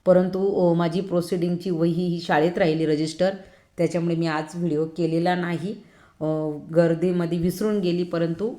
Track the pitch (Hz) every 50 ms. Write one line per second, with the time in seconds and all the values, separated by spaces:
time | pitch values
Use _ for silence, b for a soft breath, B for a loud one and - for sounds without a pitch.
0 | B 180 180 185 185 180 185 185 190 196 - - 180 175 170 170 175 165 165 196
1 | 190 190 175 175 170 - 196 175 170 175 175 170 180 190 175 160 170 175 165 170
2 | 180 175 170 170 170 - 170 151 156 175 170 196 190 160 156 160 160 151 156 147
3 | 160 156 - - 180 196 202 190 B B B B B B B - 170 - - 170
4 | 165 175 170 165 165 165 156 151 156 156 - 175 175 165 147 151 160 160 160 175
5 | 165 160 160 165 170 180 180 180 175 175 170 147 160 202 233 - B B B B
6 | B B B - 156 156 156 156 156 156 151 147 143 - 156 170 170 165 165 160
7 | 175 185 180 175 170 160 175 175 165 180 175 - 208 214 214 208 180 175 175 175
8 | 180 175 - 165 170 165 165 165 202 226 -